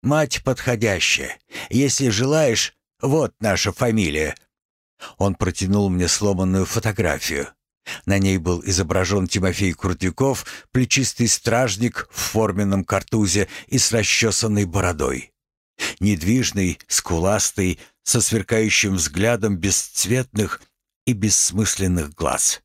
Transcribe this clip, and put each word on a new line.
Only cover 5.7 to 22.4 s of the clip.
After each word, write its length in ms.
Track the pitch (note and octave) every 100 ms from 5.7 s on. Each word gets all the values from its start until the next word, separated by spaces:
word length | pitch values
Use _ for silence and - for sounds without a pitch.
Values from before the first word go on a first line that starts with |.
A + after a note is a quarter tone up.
| G2+ G2+
мне 180 | F2+ F2
сломанную 560 | - G#2 F#2+ F#2 F#2+
фотографию. 840 | F#2 A#2 A2+ F#2 F2+ C#2 - C#2+ C#2 _ _ _ - - -
На 120 | G2
ней 200 | G2 F#2+
был 240 | E2 F2
изображен 640 | - F2+ F2 F#2 F#2 G2+ F#2
Тимофей 460 | G#2+ F#2 F2 G2
Курдюков, 760 | E2 F#2+ F2 F#2 - C3+ B2+ - - -
плечистый 580 | B2+ B2+ - B2 - A#2
стражник 800 | - - A2+ B2+ F#2+ A#2 - -
в 100 | -
форменном 640 | - G#2+ A2 F#2+ G2+ G2
картузе 640 | F#2 G2 - A2+ G2+ F#2+ F#2+ - -
и 120 | C3+
с 140 | -
расчесанной 720 | A#2 G2+ - A2+ G2 A2+ G#2
бородой. 680 | G2 F2+ F#2 D#2+ C2+ C2 - _ _ _ _ _ - -
Недвижный, 800 | G2 G2 E2+ B2 A#2+ G2+ F#2 D#2+ -
скуластый, 920 | - - E2+ F2+ G#2+ - - F#2 D#2+ - _
со 180 | - B2
сверкающим 760 | - A2+ F#2+ A2 A2 - G#2
взглядом 600 | F#2+ D#2+ D2 G#2+ A#2+ G#2+ G2
бесцветных 1040 | F#2+ F#2 - - F#2 B2 B2+ G#2 G2+ - - _ _ _ -
и 60 |
бессмысленных 1000 | A2+ G#2 - - F#2 G#2+ - F#2+ F2+ D2
глаз. 480 | - D#2 C2